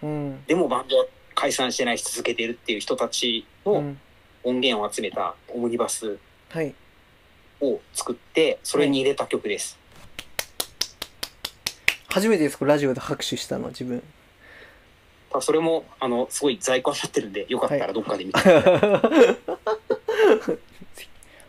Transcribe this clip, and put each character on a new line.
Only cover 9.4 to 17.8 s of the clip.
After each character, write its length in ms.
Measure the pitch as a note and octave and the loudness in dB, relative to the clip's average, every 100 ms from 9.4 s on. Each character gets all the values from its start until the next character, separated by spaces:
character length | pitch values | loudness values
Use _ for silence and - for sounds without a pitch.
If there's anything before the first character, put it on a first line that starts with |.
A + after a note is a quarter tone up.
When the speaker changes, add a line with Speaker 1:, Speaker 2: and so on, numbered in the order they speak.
| G#2+ | -4
Speaker 2:
で 120 | G2+ | -6
す。 180 | - - _ - - - - - - - - - - - - - - - - - - - - - - | -8 -14 _ -20 -20 -18 -14 -12 -12 -10 -10 -10 -10 -12 -20 -16 -18 -14 -16 -12 -10 -6 -4 -4 -4
Speaker 1:
は 60 | - | -2
い。 20 | |
初 60 | G#3+ | 2
め 80 | G3+ | 2
て 60 | |
で 60 | D3 | 2
す、 80 | - | 0
こ 80 | C#3 | 2
れ 40 | |
ラ 100 | D3 | 2
ジ 80 | C#3 | 2
オ 80 | B2+ | -2
で 40 | |
拍 200 | - D3 - | -4 -6 -6
手 100 | A#2+ | -6
し 80 | - | -6
た 140 | C3 | -8
の、 80 | - | -8
自 160 | - | -10
分。 180 | B2+ B2 - - - _ - - - - - _ _ _ - - | -8 -8 -10 -20 -20 _ -20 -20 -20 -20 -20 _ _ _ -8 -4
Speaker 2:
あ、 60 | |
そ 100 | - | 0
れ 80 | D#3 | 0
も、 240 | E3 D#3+ - - | 2 -2 -4 -8
あ 80 | C3 | -4
の、 200 | A#2+ B2+ | -2 -4
す 140 | - | -2
ご 80 | C#3+ | -2
い 80 | A#2+ | -2
在 220 | - B2+ | 0 0
庫 80 | C3+ | 0
に 60 | C#3 | -4
な 80 | - | -4
っ 20 | |
て 100 | - | -4
る 100 | G#2+ | -4
ん 40 | |
で、 140 | G2+ - | -6 -6
よ 100 | B2 | -2
か 60 | B2+ | 0
っ 40 | |
た 180 | C#3+ | 0